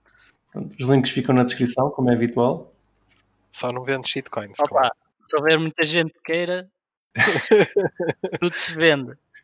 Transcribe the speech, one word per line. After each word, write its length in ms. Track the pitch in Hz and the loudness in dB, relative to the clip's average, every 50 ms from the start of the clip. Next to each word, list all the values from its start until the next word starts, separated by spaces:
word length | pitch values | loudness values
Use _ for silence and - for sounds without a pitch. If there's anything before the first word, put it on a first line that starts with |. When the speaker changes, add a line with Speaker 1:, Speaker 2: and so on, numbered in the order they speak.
| _ _ _ _ _ _ _ _ _ _ - | _ _ _ _ _ _ _ _ _ _ -12
Speaker 1:
pronto, 220 | 104 - - - - | -12 -12 -12 -10 -6
os 80 | 131 127 | 0 2
links 220 | 139 135 127 - - | 4 4 4 2 -2
ficam 220 | 139 127 - 127 | -2 0 2 2
na 100 | 123 123 | 4 2
descrição, 460 | 123 - - 127 120 - 131 131 147 | 2 0 -2 -2 -2 0 -2 -2 -2
como 200 | 143 - 127 123 | -2 0 0 2
é 40 | 120 | 2
habitual. 600 | 110 120 117 - 123 120 123 - 85 - - _ _ _ _ _ _ _ _ _ _ _ _ _ _ _ _ - | 2 0 0 0 0 0 0 0 -2 -8 -16 _ _ _ _ _ _ _ _ _ _ _ _ _ _ _ _ -14
Speaker 2:
Só 200 | - - 123 123 | -8 -8 -6 -6
não 100 | 127 127 | -6 -4
vende 260 | 131 135 131 127 - | -4 -4 -4 -4 -6
shitcoins, 500 | - 135 - - - 117 104 101 104 - | -8 -8 -8 -8 -8 -8 -8 -8 -4 -2
Speaker 3:
Opa, 100 | 147 143 | -2 0
Speaker 2:
claro. 260 | - 139 131 120 - - _ _ _ _ _ | 2 2 0 0 -2 -6 _ _ _ _ _
Speaker 3:
se 120 | - - | -4 -2
houver 220 | 151 143 160 160 156 | 0 2 2 2 2
muita 260 | 160 160 151 - 165 | 2 -2 -2 -2 -2
gente 280 | 151 160 175 160 160 - | 0 2 0 0 -2 -4
que 80 | _ _ | _ _
queira, 460 | - 165 170 175 175 180 185 185 190 _ _ _ _ _ _ _ _ _ | -6 -4 -4 -2 -4 -6 -8 -8 -14 _ _ _ _ _ _ _ _ _
<laughs> 1300 | 214 - 220 - - - - 220 208 175 - - 202 185 156 - - 180 165 - - - - - - | 0 0 2 2 0 2 4 6 6 6 4 2 0 -2 -2 -4 -4 -4 -4 -4 -4 -6 -8 -4 -2
tudo 140 | 175 175 165 | -2 -2 -2
se 200 | - - - 165 | -2 -4 -4 -2
vende. 380 | 156 165 165 147 139 127 120 135 - _ _ _ - | 2 4 4 4 4 -2 -8 -14 -18 _ _ _ -20